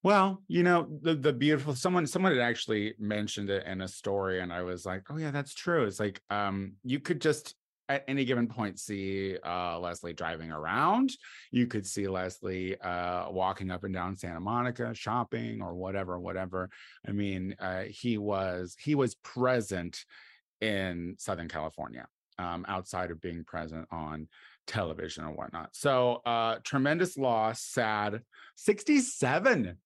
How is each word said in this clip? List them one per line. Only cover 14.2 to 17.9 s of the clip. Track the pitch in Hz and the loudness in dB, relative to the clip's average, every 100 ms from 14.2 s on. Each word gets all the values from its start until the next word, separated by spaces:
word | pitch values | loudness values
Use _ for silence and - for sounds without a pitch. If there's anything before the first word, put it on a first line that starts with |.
| 87 82 | -8 -6
Monica, | 95 120 123 123 120 117 | -2 0 0 -2 -4 -4
shopping | - 117 117 120 113 113 | -2 -2 0 -4 -4 -6
or | 92 87 | -6 -6
whatever, | 92 98 92 90 | -4 -4 -4 -6
whatever. | 90 92 92 92 92 - - - - | -4 -6 -4 -4 -6 -8 -20 -14 -6
I | |
mean, | 101 101 95 92 98 | -2 0 -2 -4 -6
uh, | 95 92 | -4 -4
he | - | -6